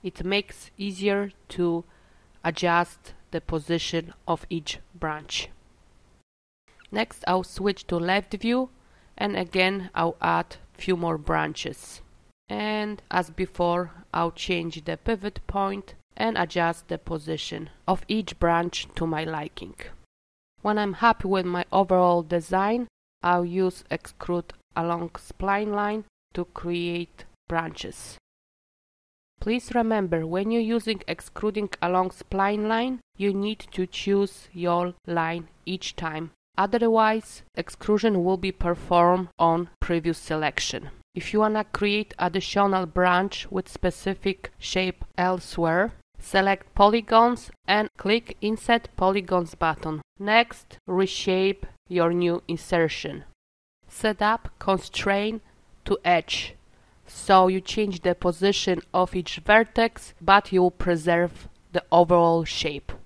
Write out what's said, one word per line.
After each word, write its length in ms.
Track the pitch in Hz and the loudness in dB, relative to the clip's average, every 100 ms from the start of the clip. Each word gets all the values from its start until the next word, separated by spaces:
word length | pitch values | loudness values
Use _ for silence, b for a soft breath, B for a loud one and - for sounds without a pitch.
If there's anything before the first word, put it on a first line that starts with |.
It 200 | 190 - | -10 -6
makes 460 | 180 202 - - - - | -2 -2 -4 -18 -20 -8
easier 540 | 196 185 202 202 202 _ - | -8 -2 0 0 -2 _ -12
to 340 | - 175 170 - b b b b b | -2 0 0 -6 b b b b b
adjust 680 | 165 160 175 170 175 - - - - | -6 -2 2 2 0 -6 -20 -20 -10
the 100 | 165 | -8
position 720 | - 160 147 165 - 165 170 - - | -4 -6 -2 -2 -2 -6 -6 -12 -6
of 180 | 165 - | -4 -4
each 280 | 170 151 - - | -8 -8 -12 -16
branch. 560 | 175 160 151 151 - - - _ _ _ _ _ _ _ _ _ _ _ b b | -8 -6 -6 -8 -8 -8 -16 _ _ _ _ _ _ _ _ _ _ _ b b
Next, 320 | 208 226 - - | -6 -6 -6 -2
I'll 160 | 185 | -2
switch 440 | 185 - 196 190 - | -2 -4 -4 -4 -4
to 100 | 175 | -4
left 360 | 170 196 196 208 | 0 -2 -2 -4
view 340 | 233 247 254 _ b b b - | 0 0 -2 _ b b b -6
and 180 | 208 202 | -4 -4
again 540 | 175 185 185 196 185 - | -2 0 2 0 -6 -2
I'll 220 | 170 - | -2 0
add 360 | 170 170 - - - | 0 0 -2 -12 -20
few 220 | - - 180 | -8 -2 0
more 220 | 170 160 | 0 -4
branches. 840 | 147 160 151 156 - - - - - - _ _ _ | -2 -2 -2 -6 -10 -10 -16 -20 -20 -20 _ _ _
And 540 | 208 214 214 214 208 _ | -6 -4 -4 -6 -8 _
as 200 | 180 175 | -2 -2
before, 600 | 160 185 - 175 175 180 - - | -6 -6 0 0 0 -4 -12 -8
I'll 180 | 170 170 | -2 -2
change 520 | - - 175 165 160 156 | -4 -4 -4 -4 -8 -8
the 120 | 160 | -6
pivot 420 | - 220 202 - - | -4 -4 -4 -10 -6
point 480 | 196 196 196 - - _ - | -4 -2 -4 -12 -20 _ -4
and 220 | 226 220 | -2 0
adjust 500 | 170 175 170 170 - | -2 0 0 -2 -8
the 100 | 165 | -8
position 720 | - 160 156 160 - 160 160 - - | -6 -8 -6 -8 -6 -10 -12 -8 -2
of 180 | 185 - | -2 0
each 320 | 214 190 - | -4 -4 -2
branch 480 | 175 170 175 - - - | 2 2 0 -6 -8 -4
to 120 | 165 | -2
my 160 | 156 | -2
liking. 520 | 160 156 151 - 92 - - - _ _ _ _ _ _ | -4 -6 -10 -12 -16 -14 -16 -16 _ _ _ _ _ _
When 160 | 208 214 | -2 0
I'm 160 | 202 | -2
happy 340 | 185 233 220 190 | 2 2 2 0
with 180 | 190 180 | 0 0
my 200 | 180 - | -4 0
overall 500 | 185 180 185 180 175 | 0 4 6 6 4
design, 680 | 156 175 160 185 202 240 240 _ _ _ | 0 -4 0 0 2 0 -4 _ _ _
I'll 220 | 175 180 175 | 0 0 0
use 380 | 180 185 - - | 0 0 -2 -8
extrude 600 | 160 - - - 175 - - _ - | -8 -8 -12 -4 -4 -6 -20 _ -4
along 340 | 170 170 170 | -2 -2 -6
spline 640 | - - - 190 196 208 | -10 -18 -6 -2 0 0
line 320 | 208 208 214 208 _ _ | -2 -2 -4 -8 _ _
to 120 | - 175 | -8 -8
create 800 | - 170 175 170 170 170 - - _ _ | -8 -4 -2 -2 -4 -8 -14 -20 _ _
branches. 680 | 165 165 160 - - - - _ _ _ _ _ _ _ _ _ _ _ _ | -4 -4 -10 -14 -12 -16 -18 _ _ _ _ _ _ _ _ _ _ _ _
Please 340 | 214 240 - | -2 -2 0
remember, 540 | 240 226 220 185 165 160 | 0 2 0 0 -2 -2
when 240 | 180 202 | -2 0
you're 240 | 233 220 233 | 0 0 -2
using 240 | 220 202 - | -2 -6 -6
extruding 600 | 170 - - 214 208 202 - | -10 -10 -6 -4 -2 -6 -4
along 280 | 175 185 185 | 0 0 0
spline 580 | - - 196 196 208 214 | -6 -6 -2 0 0 0
line, 320 | 226 254 254 _ - | 0 -2 -6 _ -2
you 160 | 202 | -2
need 260 | 196 208 220 - | 0 -4 -6 -8
to 160 | - 185 | -6 -4
choose 600 | - - 196 196 - - | -4 0 2 0 -4 -18
your 400 | 175 175 175 180 175 - | -4 0 0 0 -6 -4
line 400 | 170 160 170 165 _ - | -2 0 -4 -10 _ -8
each 300 | 185 - - | -8 -8 -8
time. 360 | 165 156 165 _ _ - | -8 -6 -10 _ _ -2
Otherwise, 840 | 196 233 226 220 220 220 - - - - | 0 2 4 6 4 2 -6 -20 -12 -10
extrusion 680 | - - - 208 226 196 | -10 -6 0 4 4 2
will 140 | 175 190 | 2 0
be 140 | 190 | -2
performed 760 | 185 175 175 - 175 175 180 180 - | -2 -2 -2 4 6 6 4 0 2
on 300 | 170 165 175 _ | 2 2 -2 _
previous 380 | - 170 165 160 | 0 0 0 -4
selection. 720 | - 156 151 - - - - - _ - | -4 -2 -2 -2 -4 -6 -10 -18 _ -12
If 180 | - | -2
you 60 | 214 | 2
wanna 240 | 214 214 | 2 2
create 500 | 208 - 208 208 214 - | -4 -2 0 0 -4 -2
additional 640 | 175 180 - 196 202 190 175 | -2 0 -2 2 2 2 0
branch 640 | 180 180 180 196 - - | 2 4 4 2 -4 -6
with 200 | 190 - | -6 -6
specific 840 | - 185 - 190 196 196 190 - - | -2 -2 -2 -6 -4 -4 -6 -12 -12
shape 460 | - 185 185 - - - | -4 -2 -2 -4 -10 -2
elsewhere, 760 | 180 185 - - 165 170 220 - _ - | 0 0 -4 -2 2 2 0 -4 _ -16
select 560 | - 190 196 190 - - | 0 2 2 0 -2 6
polygons 760 | 202 233 214 226 233 240 - - - | 6 6 4 6 6 2 -8 -12 0
and 240 | 202 214 - | 0 0 -4
click 400 | 190 233 - - | 0 0 0 -6
Insert 480 | 208 220 - 233 - - | -4 -2 2 2 0 0
Polygons 580 | 190 196 180 180 170 - | 2 2 2 0 0 -2
button. 460 | 165 156 160 156 - _ | -2 0 -4 -6 -10 _
Next, 580 | 202 226 240 - - - - | 2 4 2 -6 -20 -18 -4
reshape 800 | 185 190 - - 185 190 196 - - _ | 0 0 0 0 2 2 -2 -10 -16 _
your 240 | 180 170 | 2 2
new 320 | 175 175 170 - | 4 2 0 -4
insertion. 760 | 170 - 175 160 - 147 147 - _ _ _ _ _ - | -8 0 2 2 0 -10 -12 -16 _ _ _ _ _ -18
Set 340 | - 220 202 | -2 -2 2
up 280 | 208 226 - - | 0 0 -4 -6
constraint 840 | - 190 - - 202 196 214 220 b b b - - | 0 0 -2 -4 0 0 0 -6 b b b -16 -4
to 80 | 196 175 | 0 4
edge. 500 | 170 - - - - _ b b b - | 2 2 -8 -8 -14 _ b b b -20
So 400 | - - 190 185 | -10 6 6 8
you 140 | 190 | 2
change 400 | - - 208 175 | -2 -2 -2 0
the 120 | 180 | -2
position 680 | 175 180 170 196 202 - 175 - | 0 0 2 2 2 0 -2 0
of 220 | 180 180 185 | 0 0 -2
each 260 | 165 - | -6 -8
vertex, 720 | - 214 226 - 226 - - - | 6 6 6 2 0 -2 -20 -6
but 300 | 170 202 - | 6 6 6
you 180 | 185 180 | 4 4
preserve 800 | - 180 170 160 170 175 - - - _ | 2 0 2 2 2 2 -2 -20 -20 _
the 120 | 170 - | -6 4
overall 540 | 170 170 175 170 170 160 | 6 8 6 6 4 0
shape. 460 | - 160 143 - - | -4 -4 -4 -10 -12